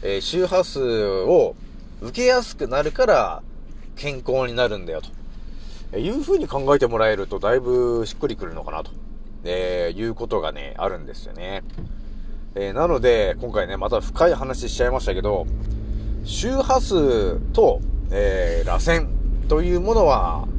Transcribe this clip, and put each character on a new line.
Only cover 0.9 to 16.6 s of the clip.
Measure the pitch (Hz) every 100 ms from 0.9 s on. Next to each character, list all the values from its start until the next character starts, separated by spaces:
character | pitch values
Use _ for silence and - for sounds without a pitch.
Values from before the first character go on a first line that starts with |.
| 113 104 95
を | 95 170 131 - - - - -
受 | 110
け | - 247
や | 254
す | 226 -
く | 131
な | 131
る | 147
か | 151 254
ら | 160 98 78 - - - - - -
健 | 143 135 123
康 | 131 127
に |
な | 117 123
る | 104
ん | 87
だ |
よ | 78
と、 | - - - - - - - - -
え | 101
ー、 |
い | 143
う | 254
ふ | 294
う | 370
に | 294
考 | 139 135 143
え |
て | 127
も | 117
ら | 110
え | 104
る | 98
と | 98
だ | 98
い | 127
ぶ | 123 123 123 120 110
し |
っ | -
く | -
り | 110
く | 90
る | 80
の |
か | 73
な | 78
と、 | - - - - - -
え | 85 90 90 90 85 85
ー、 |
い | 113
う | 113
こ | 117
と | 110
が | 78
ね、 | 76 71 -
あ | 95
る | 90
ん | 71
で |
す | - -
よ |
ね。 | 82 90 98 - - - - - - - - - 101
え | 98
ー、 |
な | 101 170
の | 147
で、 | 120 117 104 -
今 | 117
回 | 107 90
ね、 | 95
ま | 101
た | 110
深 | - - 165
い |
話 | 143 131 127 123
し | -
ち |
ゃ | 123
い |
ま | 127
し | 117
た |
け | 92
ど、 | 104 101 - - - - - - - - -
周 | - 220 247